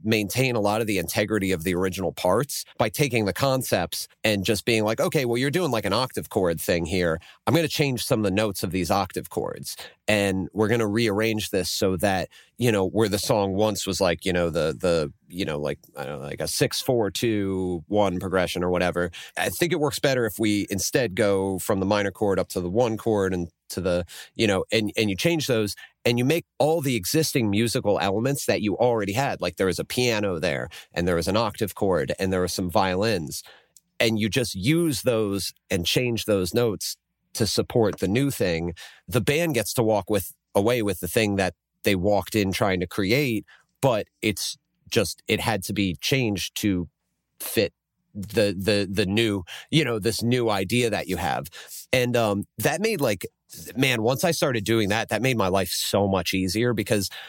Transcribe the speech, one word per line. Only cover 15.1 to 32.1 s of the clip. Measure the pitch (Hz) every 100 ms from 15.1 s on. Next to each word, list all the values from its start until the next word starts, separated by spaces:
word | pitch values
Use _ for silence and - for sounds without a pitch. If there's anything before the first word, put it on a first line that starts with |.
| - _
you | 87 90
know, | 73
like, | 73 71 - 69
I | 69
don't | 73
know, | 71
like | -
a | 78
six | - 139 -
four | - 123 101
two | - 120 107 98 95 92 87 -
one | 104 98 90
progression | 92 92 87 90
or | 87
whatever. | 90 90 87 87 - - -
I | 87
think | 95 180
it | 170
works | 147 -
better | 143 127 113
if | -
we | 110 104 98
instead | 101 - 147 107 92
go | 104 98 95 95
from | - 98
the | 95
minor | 104 101
chord | - 101 92
up | -
to | 95
the | 87
one | 101 123 110
chord | 117 104 95
and | 92 85 - _
to | -
the, | 90 87 85 - -
you | - 113
know, | 95 -
and, | 113 104 -
and | 107
you | 95
change | 170 170 131
those | 113 104 - - _ 120
and | 120
you |
make | 127 160 - _
all | 147 165
the | 139 120
existing | 87 156 156 135 110
musical | 101 117 131 104 95
elements | 92 98 123 139 -
that | 95
you | 101 92
already | 123 117 98
had. | 101 139 90
Like, | 90 -
there | 95
was | 87
a |
piano | 82 - 123 110 101 85
there | 85 67 65 - -
and | - 87
there | 85
was | 85
an | 101
octave | 113 - 101 -
chord | 101 85 69